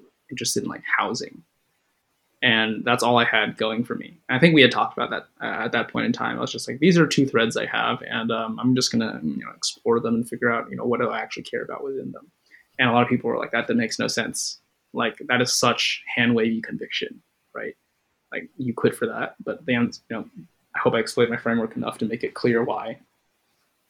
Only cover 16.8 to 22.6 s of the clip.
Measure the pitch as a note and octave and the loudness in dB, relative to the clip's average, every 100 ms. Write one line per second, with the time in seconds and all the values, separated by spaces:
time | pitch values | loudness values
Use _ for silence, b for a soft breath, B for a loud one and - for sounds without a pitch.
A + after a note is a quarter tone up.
16.8 | - - - - _ _ _ - A2 - | -8 -6 -8 -12 _ _ _ -10 -10 -12
17.8 | _ _ _ _ _ - - - B2+ A2+ | _ _ _ _ _ -12 -12 -8 -6 0
18.8 | A#2 - A2+ A2+ B2+ - - - - A#2+ | 0 0 -6 -4 -8 -8 -8 -8 -2 0
19.8 | A#2+ - _ A2+ - - - _ _ - | 0 -2 _ -10 -10 -16 -20 _ _ -2
20.8 | B2+ A#2 A2 - A#2 A#2 A#2+ A#2 A2 - | 0 0 -2 0 0 0 -2 -2 -2 -4
21.8 | A2 - A2 A#2 C3+ - B2 A#2 | -8 -4 -6 -4 -6 -2 0 2